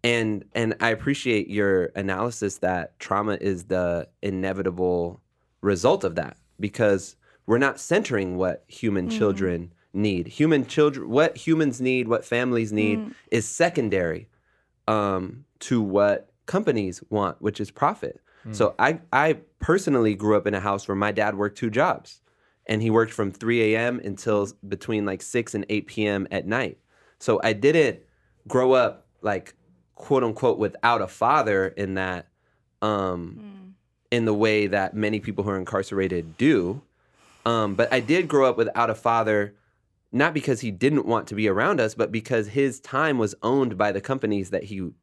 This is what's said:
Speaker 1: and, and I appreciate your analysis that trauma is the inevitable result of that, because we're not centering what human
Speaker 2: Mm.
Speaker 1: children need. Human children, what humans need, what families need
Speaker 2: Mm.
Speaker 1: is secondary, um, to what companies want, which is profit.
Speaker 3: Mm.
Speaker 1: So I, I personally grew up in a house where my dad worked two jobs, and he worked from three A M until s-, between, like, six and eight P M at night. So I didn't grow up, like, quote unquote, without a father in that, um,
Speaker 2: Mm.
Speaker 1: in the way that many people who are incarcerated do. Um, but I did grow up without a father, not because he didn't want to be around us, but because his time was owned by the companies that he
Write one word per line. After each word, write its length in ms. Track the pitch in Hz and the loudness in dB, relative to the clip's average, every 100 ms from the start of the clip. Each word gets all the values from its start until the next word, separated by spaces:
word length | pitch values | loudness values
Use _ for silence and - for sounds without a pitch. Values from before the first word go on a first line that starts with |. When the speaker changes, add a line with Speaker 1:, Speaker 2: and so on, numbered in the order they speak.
Speaker 1:
and, 420 | 117 117 110 104 - | 0 0 0 -4 -6
and 220 | - 113 - | -2 -2 0
I 100 | 113 | 0
appreciate 600 | 113 139 139 127 110 95 | 0 -2 -2 0 0 0
your 360 | 104 101 95 85 95 | 0 2 2 0 -2
analysis 640 | 98 92 117 117 104 - | -4 -2 -4 -2 -6 -2
that 380 | 92 90 80 _ | -2 -2 -4 _
trauma 380 | - 98 104 101 | -2 0 0 -2
is 260 | 101 92 85 | -2 -4 -2
the 420 | 92 90 85 78 _ | -2 0 -2 -6 _
inevitable 1000 | 101 95 95 95 95 87 90 87 85 87 _ _ _ _ | -6 -4 -4 -2 -2 0 0 0 -2 -8 _ _ _ _
result 420 | 98 95 110 196 | 0 4 4 2
of 120 | 95 85 | 0 -4
that, 220 | 69 - _ _ | -8 -12 _ _
because 560 | 104 - 107 98 - - _ _ - | -8 0 2 2 -2 -20 _ _ 0
we're 120 | 156 | 2
not 220 | 139 131 | 2 0
centering 580 | - 180 208 117 95 90 | 0 0 0 -2 -2 -2
what 260 | 92 - _ | -2 -2 _
human 420 | - 113 98 90 | -4 -2 0 -2
Speaker 2:
Mm. 80 | 220 | 0
Speaker 1:
children 560 | 107 98 95 87 85 _ _ | 0 0 -2 -2 -8 _ _
need. 340 | 98 107 92 85 | -2 -2 -2 -6
Human 380 | - 156 151 120 | 0 2 2 0
children, 440 | - 151 135 - | 2 2 2 -2
what 260 | 123 160 - | 2 2 0
humans 460 | - 160 151 127 | -2 0 0 0
need, 260 | 127 131 117 | -2 0 0
what 160 | 117 | -2
families 480 | - 120 127 120 110 | 0 -2 0 0 0
need 280 | 104 107 107 | 0 2 0
Speaker 2:
Mm. 160 | - - _ | -4 -14 _
Speaker 1:
is 160 | 117 110 | -2 -2
secondary, 840 | - 170 170 113 95 85 82 - _ _ _ _ _ - | 0 0 2 0 0 -2 -4 -10 _ _ _ _ _ -2
um, 580 | 107 101 95 92 113 139 _ | 0 0 -2 -4 -12 -20 _
to 220 | - 120 | -2 0
what 500 | 104 98 101 101 - _ - | 2 4 4 2 -4 _ -6
companies 580 | 185 214 120 98 85 - | -2 0 0 -2 -8 -6
want, 320 | 107 98 - | -2 -2 -2
which 180 | 104 101 | -6 -4
is 120 | 104 | -8
profit. 500 | - 143 214 - - _ _ 110 | 0 -2 0 -10 -10 _ _ -14
Speaker 3:
Mm. 100 | 104 | 0
Speaker 1:
So 200 | 107 - | 0 4
I, 220 | 127 165 - | 2 2 0
I 280 | 131 156 151 - _ | 2 2 0 -4 _
personally 560 | - 180 196 135 110 98 | 0 0 2 2 2 2
grew 220 | 107 104 | 2 2
up 100 | 104 | 2
in 60 | |
a 60 | 101 | -2
house 280 | 101 101 - | -2 -2 -2
where 80 | 98 | -2
my 160 | 104 | 0
dad 240 | 104 104 98 | 2 0 0
worked 220 | 104 101 | -4 -2
two 120 | 117 | -4
jobs, 520 | 110 165 123 - - _ _ _ _ - | 0 0 -2 -8 -20 _ _ _ _ -4
and 160 | 107 | -2
he 80 | 113 | 4
worked 220 | 110 113 | 4 2
from 200 | - 101 | 0 -4
three 420 | - 113 117 110 | -2 0 2 2
A 60 | 110 | 2
M 200 | 120 123 | 0 -4
until 400 | 101 95 - 104 | -8 -8 0 0
s-, 100 | 101 - 101 | 0 -6 -10
between, 380 | 98 - 110 101 | -10 -4 -2 -2
like, 160 | 95 | -4
six 320 | - 120 113 | -4 -4 -2
and 120 | 107 - | -6 -4
eight 180 | 107 - | -4 -4
P 180 | - 104 | -4 0
M 200 | 101 98 | 0 -2
at 160 | 98 - | -6 -2
night. 300 | 113 113 - _ _ _ _ | -2 -4 -8 _ _ _ _
So 220 | - 107 | 0 0
I 80 | 113 | 2
didn't 460 | 104 135 160 139 - _ _ _ _ - | 2 4 4 2 0 _ _ _ _ -2
grow 260 | 127 127 | 2 4
up, 340 | 127 113 - _ _ | 4 4 -2 _ _
like, 340 | 107 98 - _ _ _ _ _ | -4 -4 -6 _ _ _ _ _
quote 280 | - 139 | 0 2
unquote, 340 | 120 107 127 - | 2 0 0 2
without 420 | 101 - 117 117 | -2 0 0 0
a 60 | 95 | -2
father 600 | - 117 151 110 98 95 | -2 2 2 2 0 0
in 280 | - 98 95 | -4 -4 -2
that, 320 | 95 90 - _ _ _ _ _ | -4 -6 -12 _ _ _ _ _
um, 580 | 110 104 95 90 85 - | -2 0 -2 -4 -8 -14
Speaker 2:
Mm. 300 | 208 98 92 - _ _ _ | -18 -20 -20 -20 _ _ _
Speaker 1:
in 140 | 120 113 | 0 2
the 80 | |
way 320 | 107 110 107 104 | 2 4 2 2
that 280 | 98 95 104 | 0 -2 -2
many 240 | 107 107 | -2 -2
people 240 | 107 101 | -4 -4
who 60 | 101 | -2
are 60 | 95 | -2
incarcerated 800 | 90 104 98 98 95 87 80 80 | -2 -4 -2 -2 0 -2 -6 0
do. 440 | 135 131 87 123 _ _ _ _ _ _ 113 | 2 4 2 -4 _ _ _ _ _ _ -2
Um, 300 | 117 107 98 | 0 0 0
but 160 | 117 | 2
I 80 | 131 | 0
did 280 | 117 170 175 | 2 0 2
grow 200 | 143 131 | 4 4
up 80 | 110 | 2
without 320 | 113 - 117 | -2 2 0
a 60 | 107 | 0
father, 600 | 117 117 110 107 101 104 _ _ _ _ _ | 0 2 2 2 0 -6 _ _ _ _ _
not 220 | 117 156 | 0 0
because 280 | 156 139 120 | 0 -2 -2
he 100 | 120 | -2
didn't 340 | 92 127 147 98 | 0 2 2 0
want 220 | 113 - | -2 -2
to 80 | 104 | -2
be 120 | 107 | 0
around 320 | 95 139 180 | 2 2 2
us, 140 | 110 113 | 0 0
but 160 | 113 | -2
because 360 | 113 110 120 104 | -2 -2 -2 0
his 300 | 117 139 135 | 0 0 -2
time 380 | - 131 156 131 | -6 -2 0 0
was 160 | 107 - | 0 -2
owned 340 | 110 139 127 95 | 0 2 0 0
by 140 | 104 | 0
the 100 | 98 | 0
companies 480 | - 135 110 104 95 | -4 -2 0 -2 -2
that 120 | - 104 | -6 -6
he 240 | 98 87 - | -10 -10 -12